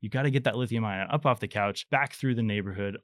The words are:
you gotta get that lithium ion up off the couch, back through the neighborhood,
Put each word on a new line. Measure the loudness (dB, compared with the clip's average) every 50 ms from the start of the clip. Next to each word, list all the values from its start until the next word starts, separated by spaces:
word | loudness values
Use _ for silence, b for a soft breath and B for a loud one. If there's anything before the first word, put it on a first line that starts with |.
you | -8 -4
gotta | -2 0 2 2
get | 2 2 2
that | 2 0
lithium | 0 0 0 0 0 0
ion | 0 0 -2 -2 0
up | 0 2 4
off | 4 2 2
the | 0 -4
couch, | 0 0 0 0 0 -2 -4 0
back | 0 0 0 0
through | -4 -2 0 0 2
the | 2
neighborhood, | 2 2 0 0 -2 -4 -4 -4 -4 -4 -6 -6